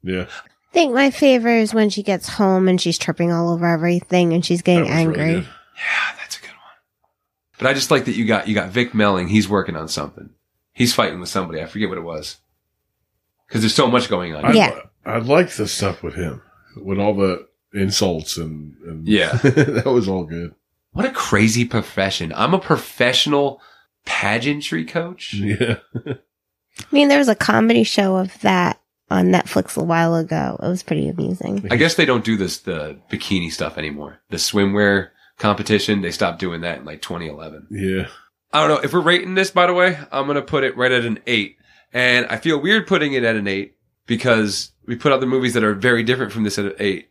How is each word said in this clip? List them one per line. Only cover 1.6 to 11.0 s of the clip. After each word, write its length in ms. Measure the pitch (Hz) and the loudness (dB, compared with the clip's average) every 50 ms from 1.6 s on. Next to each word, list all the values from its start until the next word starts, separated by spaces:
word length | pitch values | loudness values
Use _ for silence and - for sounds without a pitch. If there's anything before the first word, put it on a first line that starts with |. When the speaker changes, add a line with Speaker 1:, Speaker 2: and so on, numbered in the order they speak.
Speaker 2:
is 120 | 220 214 - | 2 2 2
when 160 | 226 214 214 | 2 2 2
she 120 | 196 208 | 2 -2
gets 260 | 202 - 196 180 - - | -2 -2 -2 -2 -2 -8
home 400 | - - 208 190 190 185 190 185 | 0 2 4 4 4 4 4 4
and 120 | 185 175 | 4 4
she's 160 | - 170 165 - | 2 0 -2 -2
tripping 340 | - - 165 - 170 170 | -2 -4 -2 0 0 0
all 200 | 170 170 170 170 | 2 0 0 0
over 140 | 170 165 170 | 0 2 2
everything 680 | 170 170 160 165 175 175 175 - _ 180 180 175 170 | 2 2 2 2 2 0 0 0 _ 2 2 4 4
and 120 | 165 175 170 | 2 0 2
she's 180 | - 185 175 | 0 -2 0
getting 220 | - - 180 170 156 - | 2 4 4 4 4 2
Speaker 1:
That 180 | - 160 165 165 | 2 2 2 2
was 80 | 156 | 0
really 40 | - | 0
Speaker 2:
angry. 200 | 147 165 170 185 | 0 0 0 -2
Speaker 1:
good. 80 | 160 - - - _ _ _ | -2 -6 -14 -20 _ _ _
Speaker 3:
Yeah, 400 | - - - - - - - - - | -8 -6 -4 -2 -2 -2 -4 -6 -10
that's 180 | - - - - | -14 -14 -14 -14
a 20 | |
good 80 | - - | -14 -20
one. 80 | - - - - - _ _ _ _ _ _ _ _ _ _ _ _ _ _ _ _ _ | -20 -20 -20 -20 -20 _ _ _ _ _ _ _ _ _ _ _ _ _ _ _ _ _
But 80 | 113 | 0
I 80 | 127 139 | 0 0
just 160 | 139 135 - | 0 2 2
like 140 | 165 135 - | 2 2 2
that 80 | - - | 0 -2
you 80 | - 117 | -2 0
got, 220 | 107 110 101 - 98 | 2 2 0 0 0
you 60 | 107 | -2
got 160 | 104 87 92 | -2 -2 -2
Vic 240 | 92 120 120 120 - | -2 -2 -2 0 2
Melling. 340 | 107 104 104 98 92 87 85 | 2 4 4 4 2 0 2
He's 200 | 101 107 101 95 | 4 2 4 4
working 280 | 104 98 90 - 85 | 0 0 0 -2 -6
on 120 | 78 80 80 | -8 -8 -8
something. 420 | - - 73 73 - - - - _ _ _ _ _ _ _ _ | -6 -6 -8 -8 -12 -18 -20 -20 _ _ _ _ _ _ _ _
He's 220 | _ - 127 117 - | _ 0 0 2 2
fighting 260 | - | 2